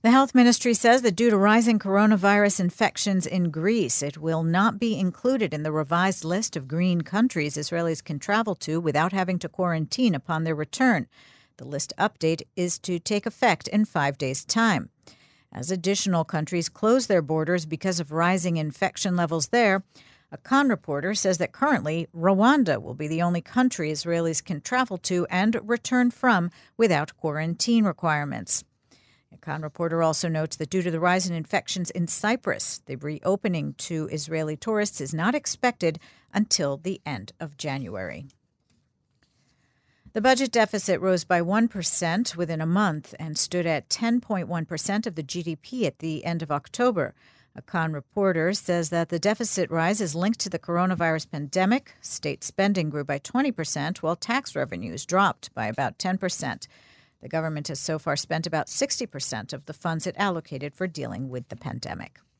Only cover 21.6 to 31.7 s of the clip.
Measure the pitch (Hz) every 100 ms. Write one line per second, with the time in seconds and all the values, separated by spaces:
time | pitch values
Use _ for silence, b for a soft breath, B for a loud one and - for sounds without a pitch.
21.6 | 277 254 151 160 165 170 170 196 226 294
22.6 | 208 127 - 127 151 160 175 175 165 240
23.6 | 254 - 156 151 170 170 165 156 - 147
24.6 | - 247 254 185 - 185 175 180 208 226
25.6 | 208 233 - 247 247 - 254 208 175 b
26.6 | b - 226 156 156 - 160 147 160 170
27.6 | - 233 214 165 170 151 147 127 101 -
28.6 | - _ _ b b b b - - 151
29.6 | 151 - 170 165 165 156 170 160 156 -
30.6 | 151 190 180 160 175 180 180 170 160 190
31.6 | -